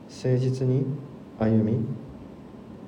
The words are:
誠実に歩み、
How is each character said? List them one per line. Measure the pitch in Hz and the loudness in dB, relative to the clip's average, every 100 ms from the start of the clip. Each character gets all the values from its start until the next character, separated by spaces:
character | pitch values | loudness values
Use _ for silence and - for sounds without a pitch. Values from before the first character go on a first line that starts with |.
| - | -16
誠 | - 131 127 | -4 2 4
実 | 127 123 127 | 4 2 4
に | 131 127 147 - - - - | 4 2 -2 -6 -14 -16 0
歩 | 110 110 | 4 6
み、 | 101 - - - - - - - - - - - | 6 2 0 -4 -10 -14 -16 -16 -16 -16 -16 -16